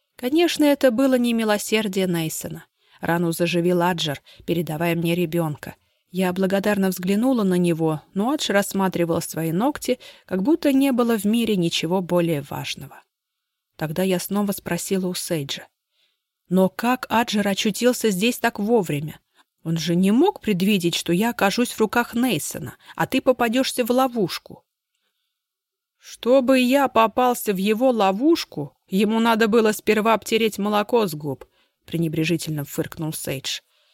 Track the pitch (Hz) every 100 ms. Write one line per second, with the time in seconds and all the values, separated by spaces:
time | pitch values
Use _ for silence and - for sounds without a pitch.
0 | _ - 247 311 349 - 294 277 262 220
1 | 269 254 240 226 220 208 - 220 220 190
2 | 185 170 160 - 175 160 - _ _ -
3 | 170 170 170 165 170 175 175 180 175 175
4 | 156 135 _ - - 165 156 151 170 170
5 | 165 175 170 170 160 147 - - _ _
6 | _ 180 185 180 190 196 208 202 190 185
7 | 180 196 254 247 190 180 175 160 160 151
8 | - 190 220 294 - 202 196 196 190 175
9 | 170 165 - - 165 170 254 285 - 254
10 | - - - 185 208 330 294 269 277 240
11 | 233 226 202 233 226 202 170 - 160 190
12 | 175 175 170 151 139 143 139 - 135 -
13 | _ _ _ _ _ _ _ - 156 160
14 | 190 180 - 196 202 196 - 170 - 190
15 | 180 180 - 165 143 - - _ _ _
16 | _ _ _ _ - 185 185 - 233 254
17 | - - 233 208 202 196 220 190 240 -
18 | 220 180 226 233 233 - 208 233 175 147
19 | 151 - _ _ _ _ 165 165 160 170
20 | 190 226 370 - - 185 190 208 170 -
21 | - 175 233 233 196 190 247 - 214 240
22 | 240 233 254 160 - - 156 - - -
23 | 160 262 262 254 240 240 262 - 233 247
24 | 262 240 175 - - - _ _ _ _
25 | _ _ _ _ _ _ _ _ _ _
26 | - - 226 269 247 262 247 277 269 247
27 | 220 - 247 240 - 190 196 214 262 233
28 | 196 196 294 339 - - 139 _ - 190
29 | 208 226 233 226 226 226 214 214 - 214
30 | 214 214 - 226 226 208 202 208 208 240
31 | 208 151 147 127 - _ _ _ - 165
32 | 165 156 160 165 - 151 143 - 147 -
33 | 156 - - 135 - - - _ _